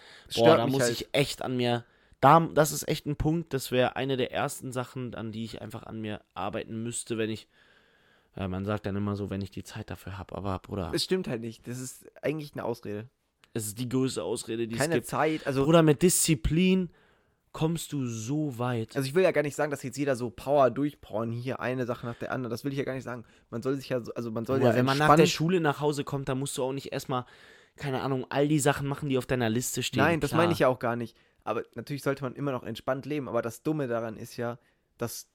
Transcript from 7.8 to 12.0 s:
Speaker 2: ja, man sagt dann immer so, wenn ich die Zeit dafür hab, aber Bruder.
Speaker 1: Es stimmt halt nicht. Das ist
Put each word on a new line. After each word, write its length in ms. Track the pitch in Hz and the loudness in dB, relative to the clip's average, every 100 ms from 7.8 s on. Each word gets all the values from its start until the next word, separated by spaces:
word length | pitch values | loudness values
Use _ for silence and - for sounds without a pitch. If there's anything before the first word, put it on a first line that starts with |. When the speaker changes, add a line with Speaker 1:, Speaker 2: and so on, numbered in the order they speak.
| _ _ _ _ _ - | _ _ _ _ _ -8
Speaker 2:
ja, 120 | 95 | -6
man 180 | 92 98 | -4 -2
sagt 200 | 104 104 | -4 -2
dann 80 | 98 | -2
immer 200 | 101 101 | -2 -2
so, 140 | 98 | -4
wenn 120 | 98 | -4
ich 100 | 98 | -6
die 120 | - | -10
Zeit 260 | - 110 107 | -12 -12 -10
dafür 280 | 98 - 98 | -12 -10 -12
hab, 160 | 87 | -10
aber 260 | - 98 92 | -8 -6 -6
Bruder. 320 | - 95 85 | -6 -6 -4
Speaker 1:
Es 100 | 160 | -4
stimmt 240 | - 185 180 | -2 -4 -4
halt 140 | 123 | -6
nicht. 260 | 117 113 - | -8 -12 -12
Das 120 | 123 | -10
ist 260 | 131 - | -10 -14